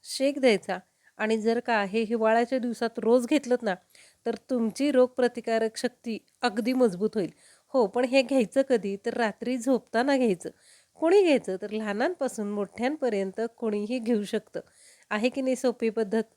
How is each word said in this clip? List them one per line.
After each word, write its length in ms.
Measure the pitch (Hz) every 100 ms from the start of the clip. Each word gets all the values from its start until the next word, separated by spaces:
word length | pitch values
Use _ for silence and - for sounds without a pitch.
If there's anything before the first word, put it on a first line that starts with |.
शेक 360 | - - 269 285
द्यायचा. 380 | 254 196 - 185 _ _ _ -
आणि 200 | 214 220
जर 220 | 214 226
का 240 | 247 220
हे 180 | 196 214
हिवाळ्याच्या 580 | 214 233 220 226 240 262
दिवसात 300 | 240 220 233 226
रोज 300 | 208 247 240
घेतलंत 360 | 311 240 247
ना, 120 | 220 180 _ _ - _ -
तर 100 | 220 _
तुमची 420 | 254 226 - 285
रोगप्रतिकारक 880 | 262 247 254 247 240 226 226 220 220
शक्ती 400 | 247 _ 233 214 _ _
अगदी 320 | 247 208 226
मजबूत 360 | 262 240 180 208 214
होईल. 160 | 170 _ _ _ _
हो, 200 | 269 202
पण 180 | 240 254
हे 160 | 269
घ्यायचं 400 | 254 269 214 269 269
कधी 280 | 240 196 196 240
तर 80 |
रात्री 440 | 233 226 - 233 254
झोपताना 600 | 226 247 _ 226 269 277
घ्यायचं. 320 | 247 175 - - _ - _ -
कोणी 280 | 320 403
घ्यायचं 320 | 359 262 - 190
तर 80 | 208
लहानांपासून 800 | 214 214 202 285 359 254 - 202
मोठ्यांपर्यंत 920 | 208 196 - 247 302 254 208 190 185 233 _
कोणीही 420 | 226 208 208 254
घेऊ 240 | 226 226
शकतं. 360 | 202 220 - - - _ - _ _
आहे 200 | 208 240
की 120 | 254
नाही 140 | 262 247
सोपी 340 | 254 233 226
पद्धत? 340 | 214 214 220 220